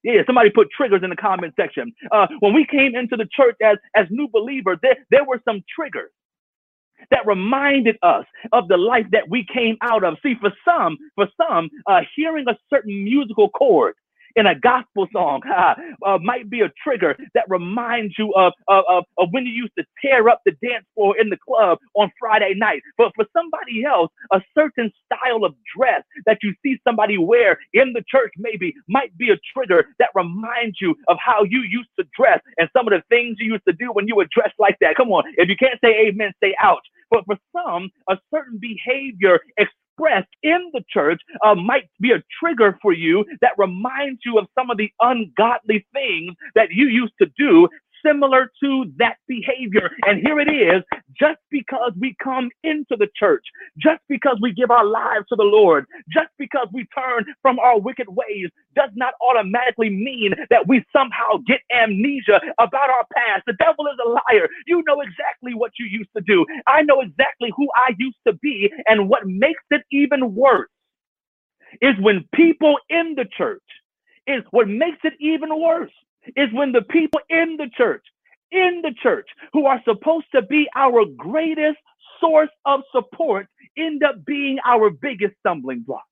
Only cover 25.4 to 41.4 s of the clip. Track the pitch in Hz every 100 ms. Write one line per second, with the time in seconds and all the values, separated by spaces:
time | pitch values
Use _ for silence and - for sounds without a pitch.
25.4 | 185 143 - 185 254 196 _ 294 - 214
26.4 | 208 190 277 262 - 226 214 202 170 240
27.4 | 208 165 - 208 262 233 - 269 226 170
28.4 | 233 214 180 277 - 240 269 170 240 190
29.4 | - 262 233 175 - _ 240 196 175 180
30.4 | 220 240 233 180 185 151 - 175 - 220
31.4 | 208 247 214 220 226 - 170 - 247 180
32.4 | _ - 165 254 226 185 _ 240 240 208
33.4 | 220 220 - 165 247 202 208 214 175 226
34.4 | 214 - 202 196 170 156 247 180 311 277
35.4 | 180 196 262 240 240 214 220 196 208 -
36.4 | 202 190 202 165 _ _ _ 226 185 202
37.4 | _ 349 339 175 190 _ - 190 _ 311
38.4 | 262 220 233 202 - 269 269 196 196 -
39.4 | _ - 196 _ _ - 311 214 185 _
40.4 | 302 349 359 277 - 202 147 170 _ 311